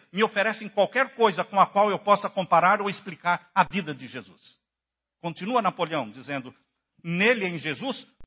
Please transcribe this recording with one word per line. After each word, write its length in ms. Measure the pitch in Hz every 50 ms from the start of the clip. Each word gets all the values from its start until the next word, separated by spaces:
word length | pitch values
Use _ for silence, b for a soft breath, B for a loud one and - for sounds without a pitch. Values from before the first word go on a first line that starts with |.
| _ _
me 100 | 170 196
oferecem 460 | 220 214 214 202 196 220 214 - 214 196
qualquer 460 | - 208 190 - - 254 269 262 -
coisa 280 | 233 233 208 160 185
com 160 | 170 - 202 196
a 80 | 175
qual 240 | - - 202 214 208
eu 80 | 190 -
possa 300 | - 202 202 196 - 185
comparar 540 | - 196 170 - 180 165 170 185 208 208
ou 80 | 202 202
explicar 600 | - - - 196 151 - - 175 175 - - _ _
a 100 | 196 175
vida 300 | - 160 202 165 151 143
de 120 | 127 131
Jesus." 540 | 110 120 123 98 92 87 _ - - - _ _ _ _ _ _ _ _ _ _ _ _ _
Continua 420 | 165 170 165 - 185 220 254 240
Napoleão 480 | 202 180 - 190 170 151 160 147 117 104
dizendo: 440 | 104 131 120 139 143 139 123 127 - _ _ _ _ _ _ _ _ _
Nele, 440 | - 165 170 180 208 233 254 220 190
em 100 | 180 170
Jesus, 500 | 147 131 156 135 - 233 269 - - - - _ _ -